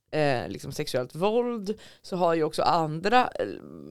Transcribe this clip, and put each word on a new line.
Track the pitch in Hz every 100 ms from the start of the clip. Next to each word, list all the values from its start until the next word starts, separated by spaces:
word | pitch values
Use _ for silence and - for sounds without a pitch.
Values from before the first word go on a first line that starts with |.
| -
eh, | 156 147 123 87
liksom | 98 143
sexuellt | 135 151 131 127
våld, | 156 196 226 240 233 190 208 - -
så | - 180
har | 175
ju | 165
också | 151 -
andra, | - 165 160 156 185 247 240
eh, | - 101 - - 82 73